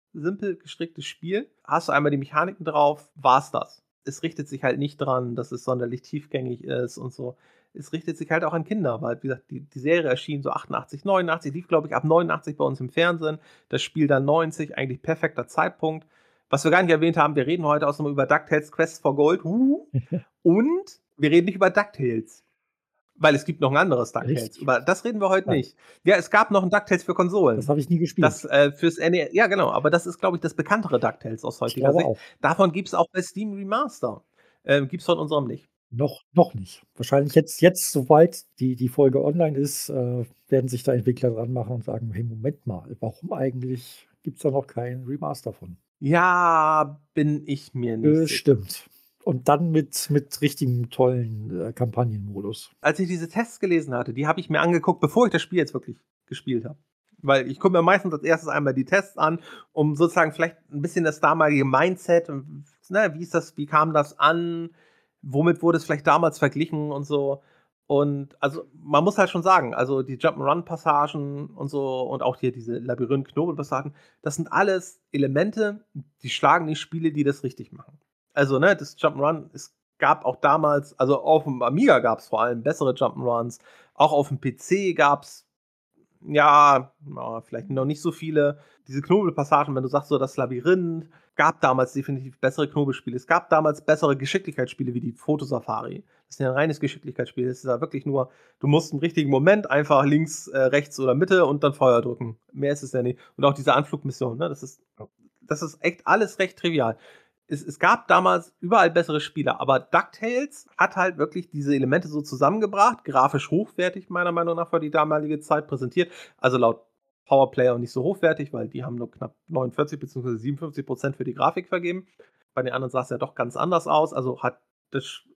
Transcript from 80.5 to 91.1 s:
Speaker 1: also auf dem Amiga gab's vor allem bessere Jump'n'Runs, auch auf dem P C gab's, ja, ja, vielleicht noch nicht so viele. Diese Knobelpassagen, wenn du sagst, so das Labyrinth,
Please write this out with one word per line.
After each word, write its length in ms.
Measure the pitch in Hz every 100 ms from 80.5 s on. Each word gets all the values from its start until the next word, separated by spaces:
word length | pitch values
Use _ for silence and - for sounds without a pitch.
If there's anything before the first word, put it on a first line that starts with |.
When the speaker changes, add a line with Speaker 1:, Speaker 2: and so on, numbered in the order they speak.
| 156 151 143 147 -
Speaker 1:
also 220 | 131 139
auf 240 | - 160
dem 180 | 151 127
Amiga 360 | 120 151 277 131
gab's 300 | 117 110 -
vor 120 | 110
allem 220 | 120 120
bessere 280 | 131 160 139
Jump'n'Runs, 680 | 127 123 135 123 117 120 - _ _ _
auch 180 | - 151
auf 160 | 147 139
dem 100 | 135
P 160 | 135
C 380 | - - 196 190
gab's, 520 | 160 143 147 - - _ _ _ _ _ _ _ _
ja, 720 | - 147 147 147 147 135 131 _ 143
ja, 260 | 131 120 113
vielleicht 280 | - 120 196
noch 160 | 131
nicht 160 | 131 147
so 100 | 175
viele. 480 | 160 160 151 143 147 _ _ -
Diese 140 | 135
Knobelpassagen, 720 | 143 196 185 - 143 151 147
wenn 80 | 131
du 60 | 131
sagst, 200 | 143 -
so 80 | 139
das 200 | 131 -
Labyrinth, 720 | 123 123 151 185 170 165 156